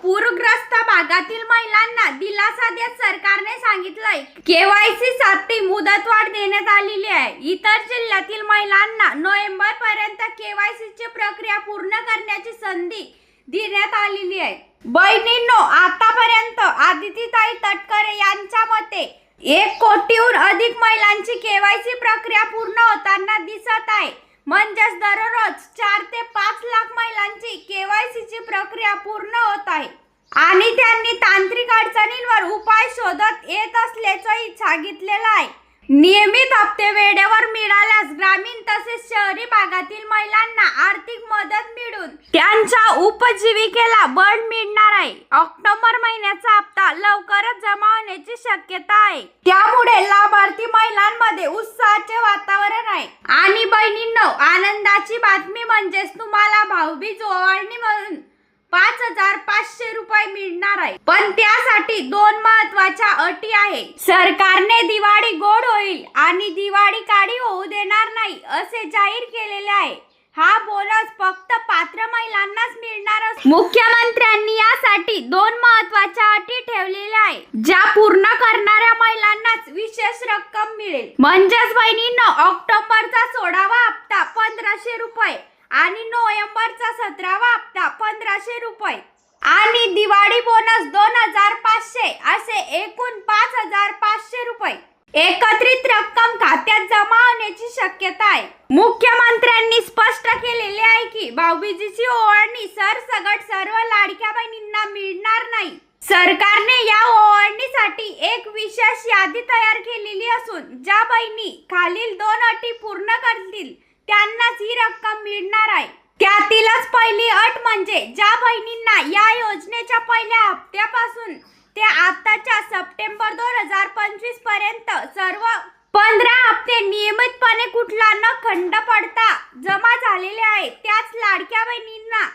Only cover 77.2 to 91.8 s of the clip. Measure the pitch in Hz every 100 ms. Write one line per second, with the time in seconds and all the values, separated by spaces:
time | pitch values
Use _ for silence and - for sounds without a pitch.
77.2 | 427 285 - 220 233 370 403 - 427 370
78.2 | 403 466 480 440 415 427 466 466 453 453
79.2 | 415 427 453 453 - 311 440 - 381 -
80.2 | 480 415 415 427 427 440 415 285 226 -
81.2 | 277 370 381 466 480 466 453 440 466 494
82.2 | 453 - 339 - - 415 427 440 - 466
83.2 | 480 494 370 359 392 466 466 - - 403
84.2 | 330 440 440 453 440 415 427 466 466 453
85.2 | 403 - - _ _ 269 339 403 453 466
86.2 | 453 415 415 440 453 453 466 466 427 -
87.2 | 370 392 480 466 - 381 330 - 427 427
88.2 | 453 392 415 480 480 453 415 220 - _
89.2 | _ _ - 349 440 466 466 370 415 403
90.2 | 403 466 480 453 453 453 302 359 427 480
91.2 | 320 - 202 - 440 440